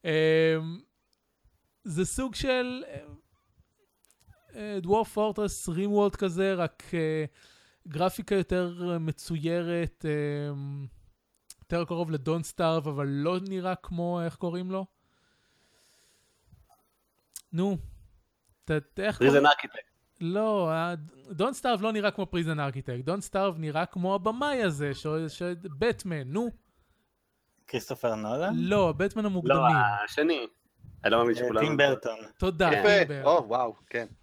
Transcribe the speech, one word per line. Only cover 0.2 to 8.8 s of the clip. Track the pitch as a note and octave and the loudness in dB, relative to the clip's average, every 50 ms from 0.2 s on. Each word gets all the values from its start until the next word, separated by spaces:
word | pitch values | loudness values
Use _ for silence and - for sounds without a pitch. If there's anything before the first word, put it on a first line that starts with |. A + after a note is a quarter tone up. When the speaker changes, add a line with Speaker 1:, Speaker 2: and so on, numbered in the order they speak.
| D#3+ D#3+ D#3+ D#3+ D#3+ D#3+ D#3+ D#3+ D#3+ D#3+ E3+ F3+ - _ _ _ _ _ _ _ _ _ _ _ _ _ _ _ _ _ _ _ _ | 4 6 6 6 6 4 4 2 0 -6 -10 -12 -16 _ _ _ _ _ _ _ _ _ _ _ _ _ _ _ _ _ _ _ _
Speaker 1:
זה | G#3+ D#3 D#3+ F#3 | -6 -2 -2 -2
סוג | E3 - - C4 C4 G#3 | -2 0 -2 -4 -4 -4
של, | - - C4+ B3+ B3+ B3 B3 B3 B3+ D4+ - | -4 0 0 2 2 0 -2 -4 -8 -10 -12
אה, | - C#3 D3+ D3+ - D4+ _ _ _ _ _ _ _ _ _ _ _ _ _ _ _ _ _ _ _ _ _ _ - _ _ _ - | -14 -14 -14 -16 -20 -20 _ _ _ _ _ _ _ _ _ _ _ _ _ _ _ _ _ _ _ _ _ _ -20 _ _ _ -14
אה, | - G#3 G#3+ G#3 G3 | -12 -8 -6 -4 -4
Dwarf | E3+ F3 G3+ A3 A3 - - | 2 4 4 4 4 0 0
Fortress | G#3+ G#3+ G#3+ G3 - G#3 G3 - - - - | 0 0 0 0 0 -2 -2 -2 -6 -6 -4
Rimworld | E3 E3+ G3 G3+ G3+ G#3 G3+ G3+ G3 | -2 -2 0 2 4 4 4 4 2
כזה, | - G3+ F#3+ E3 F3 F#3+ G3 F#3+ | 0 -2 -2 0 0 0 0 2
רק, | F3 E3+ D#3 _ _ - - - | 0 -2 -2 _ _ -12 -6 -4
אה, | E3+ D#3+ D#3 D#3 D#3 D3+ D3 _ _ - - _ _ _ _ _ _ _ F3 | -2 0 0 0 -2 -4 -4 _ _ -20 -20 _ _ _ _ _ _ _ -8
גרפיקה | D3 D3+ F3 F#3 - - F#3 - G#3 | -2 0 0 0 0 -4 -4 0 0
יותר, | G3 F3+ _ F#3 F3+ F3+ F3 F3 F3 | 0 2 _ 0 0 0 -2 -4 -6